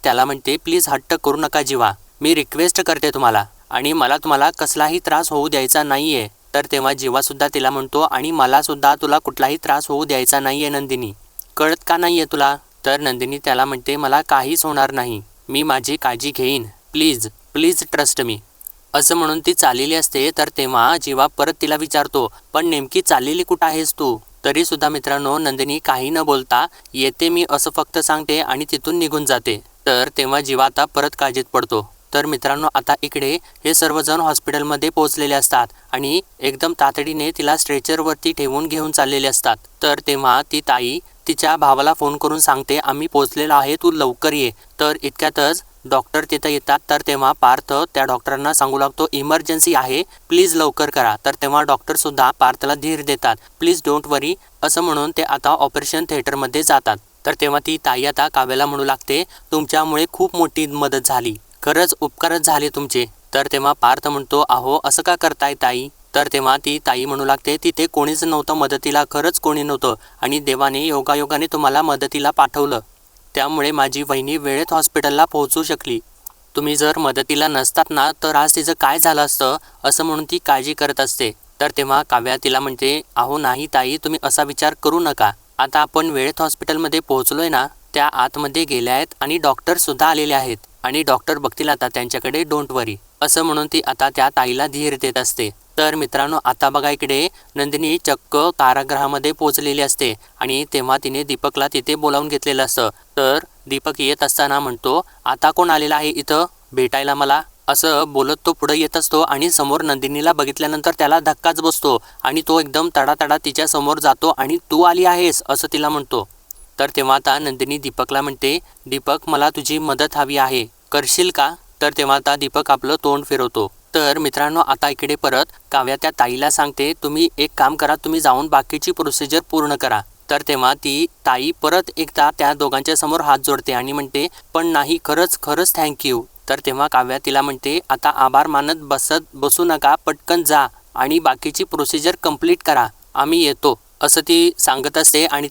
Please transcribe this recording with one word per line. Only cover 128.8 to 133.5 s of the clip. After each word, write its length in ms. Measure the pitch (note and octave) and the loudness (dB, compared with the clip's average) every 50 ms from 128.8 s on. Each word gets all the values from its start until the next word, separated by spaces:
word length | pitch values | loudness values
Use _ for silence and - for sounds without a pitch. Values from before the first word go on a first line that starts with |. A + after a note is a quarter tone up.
| - F3+ - | -4 -4 -4
प्रोसिजर 480 | - E3 D3 C3+ - D#3 C3+ D3+ E3 - _ | -2 -2 -2 -2 -4 -2 0 0 -2 0 _
पूर्ण 260 | - D#3+ D3 D3 C#3+ | -2 -2 0 0 -2
करा." 240 | C3+ - B2+ A2 G#2 G2+ - _ _ _ - | -2 0 0 0 -2 -2 -6 _ _ _ -4
तर 120 | D3+ D3 - - | -2 -2 0 -2
तेव्हा 260 | D3 C3 B2+ B2+ C#3 | -2 2 2 2 0
ती 320 | - - C#3+ C#3 D3 E3+ - - _ _ | 0 -2 -4 -2 -2 -2 -2 -4 _ _
ताई 240 | D3 B2+ B2+ C3+ D#3 E3+ - - | 0 0 0 0 -4 -4 -2 0
परत 280 | D3+ E3 F#3 F3+ - - | 2 2 2 0 0 -4
एकदा 340 | - D#3+ - - - E3 G3 - - | -6 -6 -4 0 2 2 2 2 2
त्या 140 | - C#3+ D3+ | 0 0 2
दोघांच्या 420 | C#3+ D3 C#3 C3+ C3+ C3+ - D#3+ | 0 -2 -2 -2 -2 -2 0 -2
समोर 240 | D3+ - D3+ D#3 E3+ | 0 0 0 0 0
हात 180 | D3+ D3 C#3 C3+ | 2 2 2 2
जोडते 340 | - D3 | 2 0